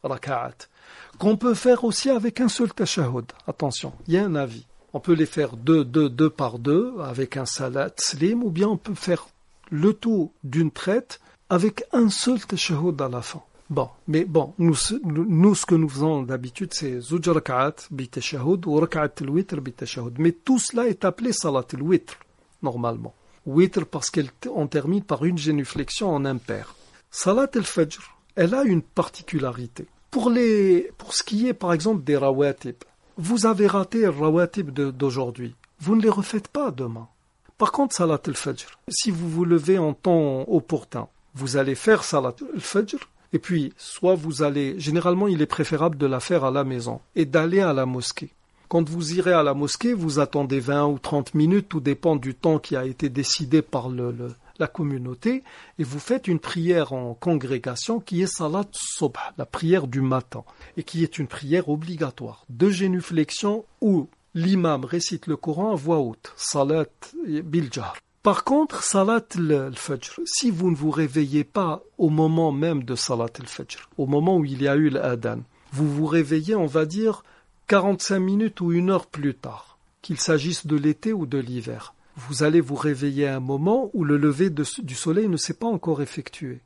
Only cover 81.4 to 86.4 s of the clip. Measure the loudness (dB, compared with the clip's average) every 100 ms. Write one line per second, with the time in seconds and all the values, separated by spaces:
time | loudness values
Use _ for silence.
81.4 | -4 -8 -8 -12 -14 _ _ -20 -10 0
82.4 | 4 4 2 -2 -2 0 -2 0 0 -2
83.4 | -4 0 2 2 0 -2 2 4 4 4
84.4 | 0 0 -4 -6 -8 -4 0 0 2 -2
85.4 | -4 -4 -2 -2 -2 -2 -4 -8 -14 -12